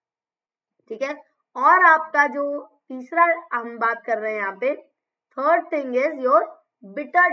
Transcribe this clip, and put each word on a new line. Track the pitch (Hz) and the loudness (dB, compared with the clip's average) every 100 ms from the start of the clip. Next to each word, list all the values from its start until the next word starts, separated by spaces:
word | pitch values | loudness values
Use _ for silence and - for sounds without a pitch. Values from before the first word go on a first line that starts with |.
| _ _ _ _ _ _ _ _ - | _ _ _ _ _ _ _ _ -16
ठीक | 220 | -8
है। | 269 302 _ _ _ 254 | -8 -8 _ _ _ 0
और | 285 370 349 | 4 6 6
आपका | 320 320 294 285 | 4 2 0 0
जो | 285 285 285 - _ _ | 0 -6 -6 -12 _ _
तीसरा | 254 254 339 339 330 - | -16 -6 2 2 2 -4
हम | 240 233 233 | -8 -8 -4
बात | 226 226 - | -4 -4 -4
कर | 214 | -4
रहे | 214 | -4
हैं | 214 | -6
यहाँ | 196 190 | -6 -4
पे, | 254 294 - _ _ _ _ - | -4 -4 -10 _ _ _ _ -4
third | 285 339 330 | 0 0 0
thing | 302 262 247 | -6 -4 -2
is | 294 285 | -2 -2
your | 254 302 - - _ _ | 2 2 0 -12 _ _
bitter | 196 202 294 349 349 | -16 -12 -4 2 2